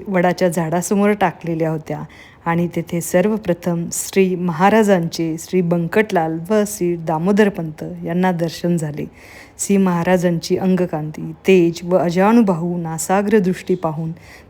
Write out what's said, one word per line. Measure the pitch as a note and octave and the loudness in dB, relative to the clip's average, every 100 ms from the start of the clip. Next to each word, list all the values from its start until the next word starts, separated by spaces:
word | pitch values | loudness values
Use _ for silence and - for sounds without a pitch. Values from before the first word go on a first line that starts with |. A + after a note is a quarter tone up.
| G#3 | -2
वडाच्या | F#3+ F3+ F3 F#3 | 0 0 2 0
झाडासमोर | E3 D#3+ E3+ F3 G3 G#3 | 0 -2 -2 0 2 2
टाकलेल्या | G#3 F#3 - E3 D#3+ D#3+ | 2 -2 -2 -6 -2 -2
होत्या | D#3 - D3+ D#3 - - - E3+ | -4 -6 -10 -10 -16 -20 -10 -4
आणि | E3+ F3 E3+ | -2 -2 -4
तेथे | E3 E3+ | -4 -6
सर्वप्रथम | - F3+ G3+ G#3+ G3 E3+ F3+ E3+ E3+ | 0 2 2 0 -2 -4 -2 -4 -4
श्री | - - G3 F#3+ F3+ | -8 -2 0 2 0
महाराजांचे | F3+ D#3 F#3+ A3 G#3 F#3+ E3+ - E3 D#3 | -2 2 4 4 4 2 0 -4 -4 -4
श्री | - F#3 | -2 0
बंकटलाल | E3+ F3 E3 A3 G#3+ F#3 D#3+ E3 E3+ | 2 0 0 0 0 0 -2 -4 0
व | G#3+ G#3 | 0 0
श्री | - F3 E3+ | -2 -2 -2
दामोदर | E3 D#3+ F3 G#3 G3+ | -4 -2 2 4 2
पंत | - D#3+ D#3 E3 F3 E3+ | 0 -8 -10 -12 -10 -4
यांना | E3+ F#3 | 0 0
दर्शन | E3+ E3 - F3 F3 | 0 -4 -2 -2 0
झाले. | D3+ D3+ - - - - - - | -2 -6 -10 -14 -20 -20 -20 -8
श्री | - G3+ | 0 2
महाराजांची | F#3+ F3 E3+ F#3 F3 E3 - F3+ | 2 2 2 2 2 0 -2 0
अंगकांती, | F#3+ F#3 F3+ D#3 D#3 D#3 D#3+ D#3+ - | 2 0 0 -4 -6 -8 -10 -2 4
तेज | F#3 E3+ E3 | 6 4 0
व | F3 F#3 | 0 2
अजानुबाहू | E3+ E3+ G3 A#3+ G3+ E3 F3 F3 | 2 2 4 6 4 0 -2 -4
नासाग्र | E3 D#3+ - F#3+ G#3 G#3+ | -6 -6 0 0 2 2
दृष्टी | F#3 F3+ - F3+ | 2 -2 -2 -2
पाहून | D#3+ D3+ E3 E3 - - | -2 -4 -6 -10 -16 -20